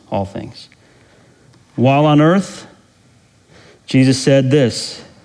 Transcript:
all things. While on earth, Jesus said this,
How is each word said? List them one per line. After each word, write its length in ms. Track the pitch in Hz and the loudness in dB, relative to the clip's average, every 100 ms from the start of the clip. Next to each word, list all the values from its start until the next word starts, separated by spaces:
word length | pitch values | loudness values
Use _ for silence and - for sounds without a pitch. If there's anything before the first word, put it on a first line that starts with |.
| _ | _
all 140 | 101 98 | -8 -8
things. 440 | 110 - - - _ _ _ _ _ _ _ _ _ _ - | -10 -16 -18 -20 _ _ _ _ _ _ _ _ _ _ -2
While 300 | 123 139 151 | 0 2 2
on 160 | 147 | 2
earth, 460 | 156 190 185 - - _ _ _ _ _ _ _ _ - - _ - | 2 0 -2 -12 -20 _ _ _ _ _ _ _ _ -20 -20 _ -2
Jesus 320 | 131 131 131 | 2 2 2
said 320 | - 135 131 | 2 0 2
this, 500 | 147 120 - - - - _ | 0 0 -4 -12 -16 -20 _